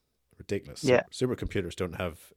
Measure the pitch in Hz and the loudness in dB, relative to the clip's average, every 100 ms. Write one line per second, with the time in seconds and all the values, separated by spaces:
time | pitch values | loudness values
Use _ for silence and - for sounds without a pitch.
0 | _ _ _ _ - 101 139 - 139 123 | _ _ _ _ -6 -6 -6 -4 6 6
1 | - - 127 113 - 110 87 - 90 87 | 4 -2 -2 -2 -2 -4 -4 -4 -6 -2
2 | 90 76 - | -4 -4 -18